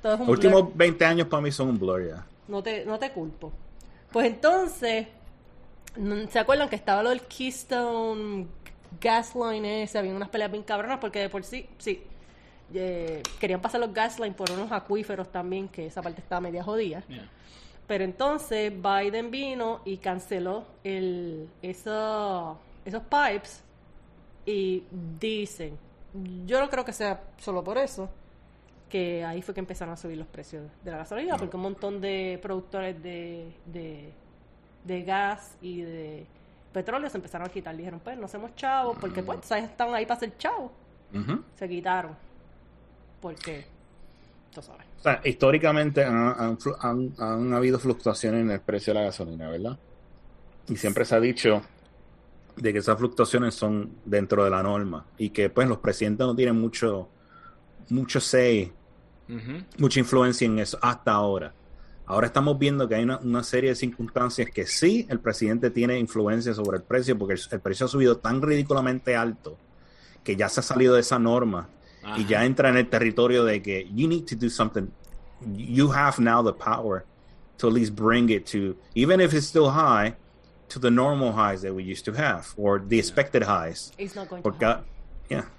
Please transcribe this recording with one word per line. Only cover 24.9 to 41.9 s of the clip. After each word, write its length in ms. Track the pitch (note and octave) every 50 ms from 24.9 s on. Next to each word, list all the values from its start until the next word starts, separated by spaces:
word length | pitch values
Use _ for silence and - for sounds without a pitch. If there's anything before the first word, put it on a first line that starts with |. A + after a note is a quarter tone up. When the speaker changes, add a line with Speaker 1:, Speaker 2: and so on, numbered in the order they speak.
| F3+ F3+ E3+ E3 D#3+ D#3+
Speaker 1:
dicen, 580 | A3 A3 A3 G#3+ G#3 G3 - - E3 D3+ D3+ D3 - - - _ - - - G3 F#3 F3+ F3+ F3+ F3+
yo 160 | F3+ B3 C4
no 80 | C#4 C4+
creo 160 | C#4 C4 B3
que 80 | A#3+ G#3
sea 280 | - G#3+ G3+ G3 - - - -
solo 240 | - - G#3+ F#3 F3+
por 160 | F3 F#3 A3
eso, 320 | B3+ C#4 C4+ - F#3+ F#3+ F#3+ - - - - - - - - _ _ _ _ _ - - -
que 360 | - F#3+ F3+ F3 F3 E3+ E3+
ahí 160 | D#3+ E3 F#3
fue 120 | F3+ - F#3
que 60 | F#3+
empezaron 340 | F#3+ F3+ F3+ - F3 E3 E3+
a 40 |
subir 200 | E3 - E3+ D#3+
los 100 | D#3 D#3+
precios 360 | - - - D3 - - D3+ D3 D3+ - _ -
de 80 | F3+
la 60 | E3 D#3
gasolina, 340 | D#3+ - G#3 A3+ D4+ F4+ D#4+
Speaker 2:
No. 60 | -
Speaker 1:
porque 180 | G3+ E3 F#3+
un 60 | F#3 F#3
montón 360 | G3 G3 - - G3+ G3+ G3
de 400 | F#3 G3 G3 F#3+ F#3+ F#3 F3+ F3+
productores 600 | F#3 G3+ F#3+ F#3 F#3 - - F#3+ F#3+ F#3 F3+ D#3+ D#3+
de, 480 | F3+ F3 E3+ E3+ E3+ E3+ E3+ E3 E3 E3 - -
de, 480 | E3+ E3 F3 E3 D#3+ D#3 D3 D3 D3+ D#3 - _ - _ _ _ _ _ _ _ _ _ _ -
de 160 | F3+ F#3 F3 F3
gas 520 | F#3 F#3+ G3 G3+ G3 G#3 G3+ - - - _
y 200 | - F3+ F3 F3
de 440 | E3+ E3 E3 E3 D#3 D3+ D#3 D3+ D#3+ - - - - _ _ _ - -
petróleo 380 | - F#3+ F3+ A3 A#3+ C#4 D4 C4+
se 80 | -
empezaron 300 | F#3 F#3 E3 - E3+ F3
a 40 | F3+
quitar. 240 | - G3 F3 E3 D#3+
Dijeron, 240 | D#3+ E3+ F#3 E3+ E3
pues, 160 | - A3+ C4
no 80 | B3 G#3
hacemos 280 | F#3+ - G3+ G#3+ A#3 A#3
chavos, 420 | - - C4 C4+ C4+ B3+ A#3+ A#3 -
porque, 200 | - F#3 F#3 F#3 F#3
pues, 160 | G#3 - F3
Speaker 2:
Mm. 40 | -
Speaker 1:
¿sabes? 200 | - A3+ G#3 A3+
Están 280 | A3 - - A#3+ A#3+ A#3+
ahí 120 | A3 A3+
para 120 | A#3 A#3+
hacer 200 | A#3+ A#3 G#3+ -
chavos. 340 | - - E4+ A#4 G#4+ C4 A#3+ - - - _ - - _ - G3
Speaker 2:
Ujú. 300 | G3+ - - F3+ D4 - - -
Speaker 1:
Se 120 | - G3
quitaron. 480 | F3+ F3+ F3 F3 F#3